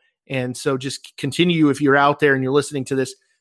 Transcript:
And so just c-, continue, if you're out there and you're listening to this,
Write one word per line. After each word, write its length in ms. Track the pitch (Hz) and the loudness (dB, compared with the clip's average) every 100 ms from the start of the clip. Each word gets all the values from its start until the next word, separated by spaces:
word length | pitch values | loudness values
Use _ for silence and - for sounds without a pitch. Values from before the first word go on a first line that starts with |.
| _ _ - | _ _ -8
And 300 | 135 127 120 | -6 -6 -4
so 200 | 147 135 | -4 -4
just 300 | 131 - - | -6 -10 -14
c-, 60 | - | -10
continue, 540 | 139 143 175 165 147 | -6 0 0 4 2
if 100 | 135 | 2
you're 160 | 143 143 | 2 4
out 220 | 143 143 | 4 2
there 160 | 143 | 2
and 80 | 135 | 2
you're 100 | 131 | 0
listening 320 | 143 139 143 127 | 0 -2 -8 -4
to 80 | |
this, 200 | 131 127 - _ _ | -4 -4 -8 _ _